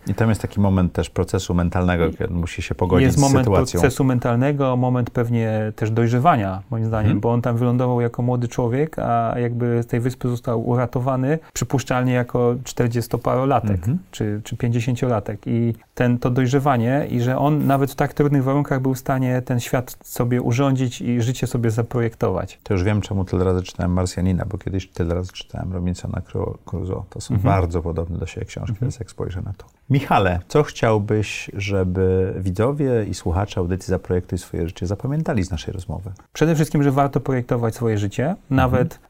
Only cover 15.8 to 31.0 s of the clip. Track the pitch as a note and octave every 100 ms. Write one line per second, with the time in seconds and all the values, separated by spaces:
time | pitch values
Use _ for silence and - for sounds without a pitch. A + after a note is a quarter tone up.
15.8 | _ - B2 B2 C3 B2 B2+ C#3 C#3+ B2+
16.8 | A#2 C#3 - B2 B2 C3 C#3 D3+ C3 C3+
17.8 | C#3 - C#3 - D3 C#3+ C3 C#3+ C#3+ C3+
18.8 | C3 B2+ - C3 B2+ B2+ B2 B2 - C3+
19.8 | B2 - - - A#2+ B2 B2+ A#2+ C#3 C3
20.8 | B2+ - A#2+ A#2+ A2+ B2+ A#2+ B2 A#2 A2
21.8 | A2 B2 A#2 - G#2+ F2 F#2 - - G2
22.8 | F#2+ G#2 - G2 F#2 F2+ F#2 F#2 F2+ -
23.8 | F2+ F2+ F#2 - F2+ F2+ F2 F2+ - F#2+
24.8 | - - E2+ E2+ F#2 - - D#2+ E2 F2+
25.8 | F2+ F2+ - F2+ - - - - - E2
26.8 | F2+ G2+ - - - A#2 G2 G2 F2 F2
27.8 | E2 D#2+ E2 E2 - - - - F#2+ G#2+
28.8 | A#2+ - - - G2 F#2+ G2 G2 - _
29.8 | - C#3 - C#3+ F#2+ F2+ - D3+ D3 -
30.8 | A#2 A2